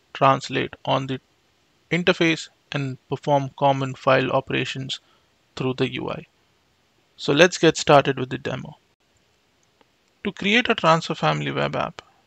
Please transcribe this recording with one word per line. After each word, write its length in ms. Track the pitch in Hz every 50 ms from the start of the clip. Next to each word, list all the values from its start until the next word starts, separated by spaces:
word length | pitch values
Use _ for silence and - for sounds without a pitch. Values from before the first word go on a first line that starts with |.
| _ _
translate 640 | _ - 139 135 135 139 - - 131 135 123 - - _ _
on 220 | - 135 135 135
the 160 | 135 131 131 _ _ _ _ _ _ _ _ _ _ _ _ _ _
interface 600 | 160 170 180 180 175 - 175 165 160 151 - - _ _ _ _
and 280 | - 143 139 135 131 - _ _
perform 400 | 143 - - 151 143 139 139 135 - -
common 360 | 143 139 139 135 135 131 127
file 360 | - - - 131 135 135 127
operations 720 | - 135 - - 135 131 131 - - 139 135 135 - - _ _ _ _ _ _ _ _ _ _ _
through 180 | - 127 127 127 131
the 120 | 131 123 127
U 160 | 123 - -
I. 160 | - - - _ _ _ _ _ _ _ _ _ _ _ _ _ _ _ _ _ _
So 160 | - - -
let's 240 | 147 143 175 185 -
get 220 | - - 160 156 -
started 400 | - - 151 147 139 143 131 127
with 100 | 131 127
the 80 | 135
demo. 400 | 131 - 113 127 131 127 - 151 _ _ _ _ _ _ _ _ _ _ _ _ _ _ _ _ _ _ _ _ _ _ _ _ _ _ _ _ _ _
To 80 | 208
create 360 | - - 180 196 208 240 240 -
a 60 | 226
Transfer 400 | - - 160 160 165 - - 165
Family 360 | - - 151 151 151 147 139
web 240 | 139 139 143 147 147
app, 280 | 135 - - - - _ _ _ _ _